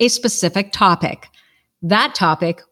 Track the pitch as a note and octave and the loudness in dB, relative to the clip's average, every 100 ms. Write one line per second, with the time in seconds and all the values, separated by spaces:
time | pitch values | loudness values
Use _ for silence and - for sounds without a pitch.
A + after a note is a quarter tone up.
0 | A#3 - A#3 - E3+ G3 G3+ - G3 E3+ | 0 0 -4 -2 -2 -2 -4 2 2 2
1 | - - - _ _ _ _ - E3+ G#3+ | -2 -6 -18 _ _ _ _ -8 0 0
2 | C#4 - F3 D#3+ E3+ F3 - | 0 0 0 0 -2 -6 -6